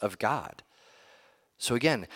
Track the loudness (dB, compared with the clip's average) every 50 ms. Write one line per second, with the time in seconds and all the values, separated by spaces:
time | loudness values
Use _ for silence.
0 | -2 -2 -2 0 0 2 2 0 -2 -8 -12 -16 -20 _ _ _ -20 -20 -20 -20
1 | -20 -20 -20 -20 -20 _ _ _ _ _ _ -6 -2 0 0 4 4 4 2 2
2 | -2 -6 -12